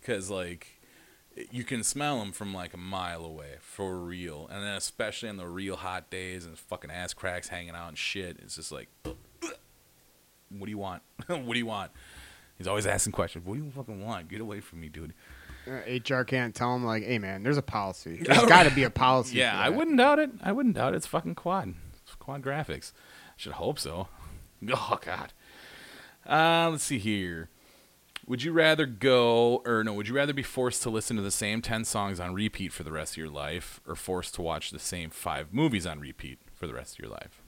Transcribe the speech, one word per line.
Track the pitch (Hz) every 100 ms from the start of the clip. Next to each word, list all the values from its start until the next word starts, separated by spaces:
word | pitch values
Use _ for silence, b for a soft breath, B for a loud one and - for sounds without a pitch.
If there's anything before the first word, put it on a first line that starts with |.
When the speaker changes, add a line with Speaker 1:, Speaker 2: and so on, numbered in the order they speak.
Speaker 1:
'Cause, | - 110 92
like, | 98 90 87 - - b b b b b - -
you | 120
can | 117 123
smell | 107 139 147 135
him | 101
from, | 95 101
like, | 95 87
a | 90
mile | 90 95 90 85 82
away, | 78 71 67
for | - - 98 92
real. | 87 90 87 76 80
And | 101
then | 101 98
especially | - - 110 - 117
on | 101
the | 87
real | 87 98 92
hot | 95 90 90
days | 92 92 92 85
and | 78
fucking | - 90 73
ass | 85 90
cracks | - 95 90 -
hanging | 90 87 85
out | 85
and | 76
shit, | - 98 90 85
it's | - -
just | 80
like, | 71 58 _
"What | - - - - 330 - _ _ _ _ _ _ _ _ _ 98 98
do |
you | 107
want? | 98 90 _ _
<laughs> | -
What | 175 123
do | 117
you | 117
want?" | 104 92 - B B B B B _
He's | 90
always | 104 101
asking | 95 107
questions. | - 87 - 87
"What | 113
do |
you | 151
fucking | 135 131 101 104
want? | 104 80
Get | 107
away | 113 101
from | - 85
me, | 80
dude." | 76 80 - B B B B -
Speaker 2:
Uh, | 131 107
H | 127 113
R | 131
can't | 123 131 120 104
tell | 123 123
him, | 123
like, | 110
"Hey, | 104 120
man, | 98 95
there's | 107 143
a |
policy. | - 110 98 92 - 82
Speaker 1:
<laughs> | 160
Speaker 2:
There's | 214 233
gotta | 170 160
be | 135
a | 127
policy | - 127 131 123 123
Speaker 1:
Yeah, | 127
Speaker 2:
for | 98 110
Speaker 1:
I |
Speaker 2:
that." | 208
Speaker 1:
wouldn't | 330 285
doubt | 262 294
it. | 302 220
I | -
wouldn't | 220 269 185
doubt | 127
it. | 156
It's | -
fucking | 156 165 170
Quad. | 175 190 113 87 - -
It's | - -
Quad | - 139
Graphics. | 131 143 147 71 - - b b b b
Should | -
hope | 71 87 151
so. | - 85 95
<laughs> | b b b b _ 101
Oh, | 123 - 113 -
God. | 87 - - B B B B B B B B -
Uh, | 147 160 165 165
let's | 156 -
see | 135
here. | 101 104 90 82 82 b b b b b _ - -
Would | 123
you | 143
rather | 165 160 156 147
go, | 110 135 127 120 117 120 120 120
or | 117
no, | 110
would | 104 104
you | 131
rather | 143
be | 139
forced | 127 - 123 120
to | 123
listen | 110 - 113
to |
the | 98
same | - 104 110
ten | 117 110 110
songs | 113 101 92
on | 90
repeat | 92 107 - 92
for | -
the | 76
rest | 78 78
of | -
your | 78
life, | 71 71 85 - - -
or | 82
forced | - 92 85 -
to |
watch | 85 78 -
the | 76
same | - 90 80
five | - - 71 76
movies | 101 156 110 85
on | 76
repeat | 71 - 69 64 - -
for | 85
the |
rest | 60 64 -
of |
your | 53
life? | 52 - -